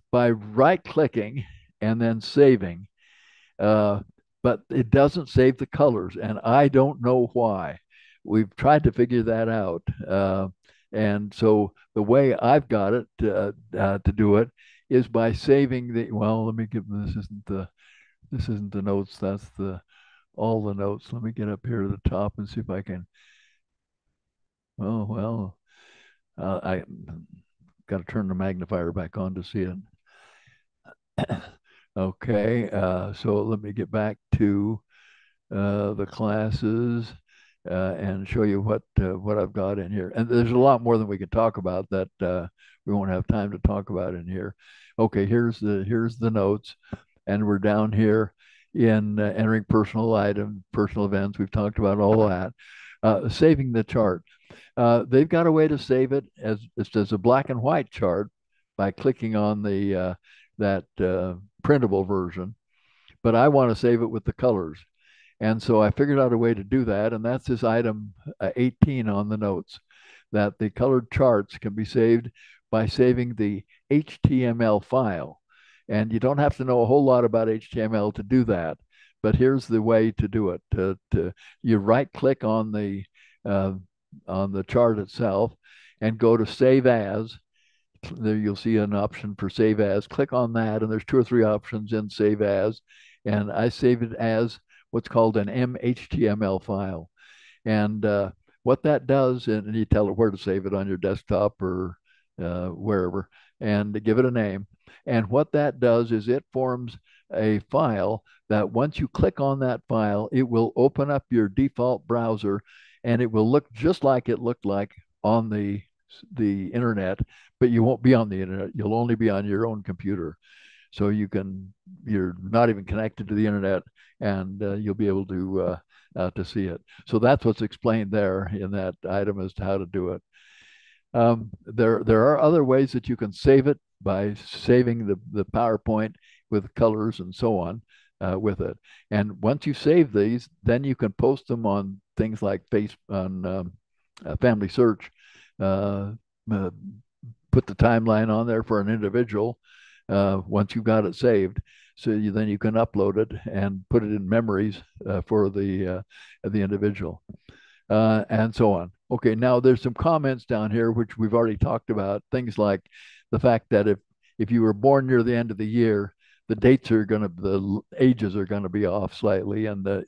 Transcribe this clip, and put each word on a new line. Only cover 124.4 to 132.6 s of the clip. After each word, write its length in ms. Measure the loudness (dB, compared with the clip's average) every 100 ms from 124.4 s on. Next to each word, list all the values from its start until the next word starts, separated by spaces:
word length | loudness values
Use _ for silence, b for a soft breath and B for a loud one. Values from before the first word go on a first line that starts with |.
| -6 -8
uh, 120 | -6
you'll 220 | -4 -4 -2
be 120 | 0
able 180 | -2 -4
to, 340 | -6 -4 -2
uh, 160 | -4 -6 _ b b -6
uh, 140 | -6
to 140 | -6 -6
see 200 | -6 -6
it. 160 | -8 _ B -4
So 120 | 2
that's 240 | 4 4
what's 180 | 2 0
explained 500 | -4 -4 0 0 0
there 400 | 0 0 -2 -4
in 180 | -6 -6
that 240 | -6 -6 -8 -6
item 300 | -2 -2 -4
as 140 | -8 -6
to 80 |
how 140 | -4 -4
to 60 | -4
do 240 | -4 -4
it. 120 | -6 _ b b b b b b b _ 2
Um, 340 | 2 2 -4 -16 -8
there, 380 | 0 2 2
there 240 | 4 4 6
are 120 | 4
other 240 | 4 4